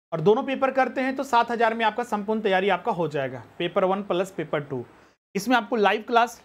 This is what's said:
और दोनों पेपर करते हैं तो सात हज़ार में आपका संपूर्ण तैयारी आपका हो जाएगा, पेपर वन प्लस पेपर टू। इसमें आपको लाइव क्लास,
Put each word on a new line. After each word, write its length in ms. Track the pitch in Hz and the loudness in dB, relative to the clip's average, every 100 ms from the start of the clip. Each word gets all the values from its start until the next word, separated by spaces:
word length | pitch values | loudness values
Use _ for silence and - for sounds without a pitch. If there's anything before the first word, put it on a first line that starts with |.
| - | -10
और 100 | 165 | 0
दोनों 220 | 160 220 | 4 4
पेपर 280 | 269 262 269 | 2 0 0
करते 300 | 269 254 254 | 2 0 0
हैं 140 | 262 269 | -4 -4
तो 80 | 277 | 0
सात 260 | 240 240 | 2 2
हज़ार 220 | 233 226 | 2 0
में 120 | 226 220 | 2 -2
आपका 180 | 214 240 | -2 -4
संपूर्ण 360 | 208 202 220 | -4 -2 -2
तैयारी 280 | 208 185 196 | 2 2 2
आपका 220 | 175 240 | 0 -2
हो 160 | 185 160 | -2 -2
जाएगा, 360 | 147 135 127 - - | -2 -6 -8 -14 -6
पेपर 260 | 175 185 185 | -4 0 0
वन 180 | 196 | 0
प्लस 280 | 202 175 185 | -2 -2 -2
पेपर 300 | - 156 156 | -6 -4 -4
टू। 240 | 143 131 117 - _ _ _ 202 | -4 -8 -10 -16 _ _ _ -6
इसमें 200 | 202 247 | 0 0
आपको 180 | 208 240 | 2 2
लाइव 260 | 196 214 | 2 2
क्लास, 400 | 214 233 233 - | 2 2 2 -2